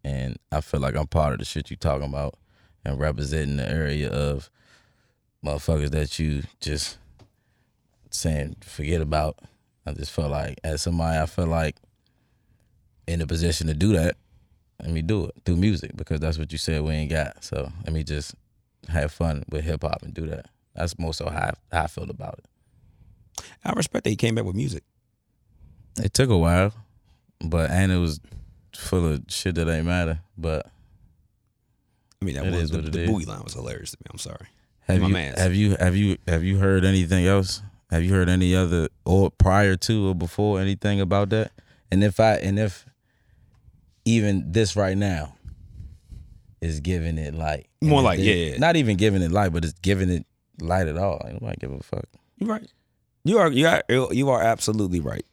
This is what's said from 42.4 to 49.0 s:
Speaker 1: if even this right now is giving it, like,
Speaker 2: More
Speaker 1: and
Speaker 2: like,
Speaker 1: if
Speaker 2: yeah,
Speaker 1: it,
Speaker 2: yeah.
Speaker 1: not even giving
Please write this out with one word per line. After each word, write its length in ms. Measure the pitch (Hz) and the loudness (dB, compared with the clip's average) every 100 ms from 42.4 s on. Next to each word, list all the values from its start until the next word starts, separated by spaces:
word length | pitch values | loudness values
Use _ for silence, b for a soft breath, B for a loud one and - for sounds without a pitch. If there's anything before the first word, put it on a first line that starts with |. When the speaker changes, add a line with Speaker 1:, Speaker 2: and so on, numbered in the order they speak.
| 98 101 | 0 0
Speaker 1:
if 260 | 107 - - _ _ _ _ _ _ _ _ _ _ _ | -2 -4 -20 _ _ _ _ _ _ _ _ _ _ _
even 460 | - 117 104 98 73 | 2 4 4 0 0
this 240 | 98 107 | 2 2
right 220 | 104 95 95 | 2 0 0
now 380 | 101 85 73 - - - - - - - _ - - - _ _ | 0 -2 -6 -12 -20 -20 -20 -18 -18 -20 _ -20 -20 -20 _ _
is 180 | 82 76 | -4 -4
giving 380 | 73 90 82 80 | -2 -2 -2 -4
it, 160 | 73 | -6
like, 340 | 78 78 73 - _ | -4 -4 -4 -8 _
Speaker 2:
More 180 | 156 143 | 4 6
Speaker 1:
and 60 | |
Speaker 2:
like, 140 | 120 90 | 6 4
Speaker 1:
if 60 | |
Speaker 2:
yeah, 80 | 101 | 4
Speaker 1:
it, 180 | 90 80 | 4 0
Speaker 2:
yeah. 40 | 65 | 2
Speaker 1:
not 160 | 160 | 2
even 220 | 170 120 | 4 2
giving 240 | 95 | 4